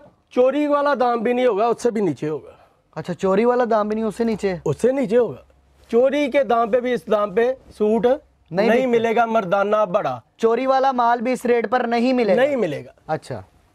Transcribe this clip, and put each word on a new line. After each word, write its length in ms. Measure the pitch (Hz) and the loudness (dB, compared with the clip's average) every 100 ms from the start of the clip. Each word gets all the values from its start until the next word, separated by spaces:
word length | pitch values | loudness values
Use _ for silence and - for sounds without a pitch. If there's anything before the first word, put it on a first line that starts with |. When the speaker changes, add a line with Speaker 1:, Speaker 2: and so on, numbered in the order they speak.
| - _ _ | -4 _ _
Speaker 1:
चोरी 340 | 247 254 285 294 | 2 2 2 0
वाला 280 | 285 285 | 2 2
दाम 260 | 254 247 240 | 0 0 0
भी 140 | 226 | 0
नहीं 120 | 247 247 | 2 0
होगा, 220 | 196 233 | 2 0
उससे 220 | 220 240 | 0 -2
भी 100 | 220 | 0
नीचे 280 | 190 139 156 | -2 -2 -6
होगा। 400 | 151 - - _ _ _ - | -8 -12 -20 _ _ _ -12
Speaker 2:
अच्छा, 160 | 160 | -10
चोरी 320 | 175 190 190 | -4 0 2
वाला 200 | 233 247 | 2 0
दाम 240 | 240 220 208 | 0 0 0
भी 60 | |
नहीं, 100 | 214 | -4
उससे 200 | 220 - | -4 -4
नीचे? 360 | 233 214 202 175 160 | -4 -2 -4 -4 -4
Speaker 1:
उससे 260 | 139 240 | 0 0
नीचे 240 | 269 220 240 | 0 0 0
होगा। 260 | 214 127 _ _ _ _ _ | 0 -6 _ _ _ _ _
चोरी 380 | 226 262 285 294 | 2 2 2 0
के 160 | 285 | 0
दाम 260 | 262 233 233 | 0 0 2
पे 100 | 247 | 0
भी 120 | 247 | -2
इस 120 | 240 - | -4 -2
दाम 240 | 208 208 | -2 0
पे 220 | 185 240 262 - - | 0 -2 -2 -12 -4
सूट 280 | 214 226 240 | 0 2 2
Speaker 2:
नहीं 120 | 285 - _ _ | 0 -4 _ _
Speaker 1:
नहीं 180 | 170 220 | -2 2
Speaker 2:
बिकता। 160 | 233 254 | 2 2
Speaker 1:
मिलेगा, 400 | 233 233 226 226 | 0 0 0 0
मर्दाना 580 | 226 180 202 202 214 | 0 0 0 0 0
बड़ा। 380 | 208 196 151 123 _ _ | 0 0 -2 -8 _ _
Speaker 2:
चोरी 280 | 226 233 262 | 0 0 0
वाला 260 | 269 269 | 2 2
माल 280 | 254 233 240 | 2 0 0
भी 120 | 226 | -2
इस 140 | 247 240 | -2 0
रेट 200 | 240 226 | 0 0
पर 200 | 247 233 | -2 0
नहीं 280 | 233 247 | 0 0
मिलेगा? 280 | 254 214 185 | 0 2 2
Speaker 1:
नहीं 140 | 277 269 | 2 0
मिलेगा। 380 | 180 131 123 _ - | -4 -6 -12 _ -8
Speaker 2:
अच्छा। 360 | 139 - 117 90 _ _ | -8 -8 -14 -14 _ _